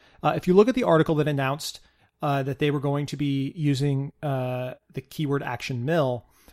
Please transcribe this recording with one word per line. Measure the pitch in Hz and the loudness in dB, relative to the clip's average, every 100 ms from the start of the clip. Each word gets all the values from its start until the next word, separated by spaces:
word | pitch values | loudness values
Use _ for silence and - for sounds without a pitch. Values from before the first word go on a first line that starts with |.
| _ - | _ -2
Uh, | 147 - | -2 0
if | - | 4
you | |
look | 180 214 | 6 6
at | |
the | 226 | 4
article | 175 160 156 151 | 4 4 4 2
that | 147 | 0
announced, | 143 135 151 - - _ _ _ - | 0 -2 -4 -8 -14 _ _ _ -6
uh, | 151 139 | -2 -2
that | 135 135 | -2 -2
they | 147 | 0
were | 143 | 0
going | 143 143 147 | 0 -2 -4
to | 139 | -4
be | 143 135 135 180 | -2 -2 -4 -2
using, | 147 131 143 135 143 - | 0 2 0 -2 -4 -8
uh, | 151 131 127 127 127 - _ | -6 -4 -4 -6 -8 -12 _
the | - | -14
keyword | - - 147 139 | -12 -4 -2 -2
action | - 123 - 123 | -4 -8 -6 -6
mill, | 123 165 131 120 - _ - | 0 0 0 -2 -8 _ -20